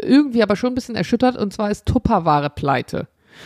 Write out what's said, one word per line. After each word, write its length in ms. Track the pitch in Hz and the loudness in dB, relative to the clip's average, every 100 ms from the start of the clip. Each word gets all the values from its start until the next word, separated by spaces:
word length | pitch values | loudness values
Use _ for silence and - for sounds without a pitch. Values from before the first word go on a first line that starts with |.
irgendwie 420 | - 269 294 233 | 2 4 4 2
aber 120 | 208 202 | 2 0
schon 160 | 254 | -2
ein 20 | |
bisschen 200 | 247 - | -4 -8
erschüttert. 420 | 214 170 233 254 240 | -6 -2 0 0 0
Und 160 | 202 | -4
zwar 180 | - 208 | -4 -6
ist 160 | 208 - | -4 -2
Tupperware 640 | 254 - 208 165 151 143 | 0 2 0 2 2 0
pleite. 580 | - 143 127 - - - _ _ - | -4 -2 -2 -2 -8 -10 _ _ -20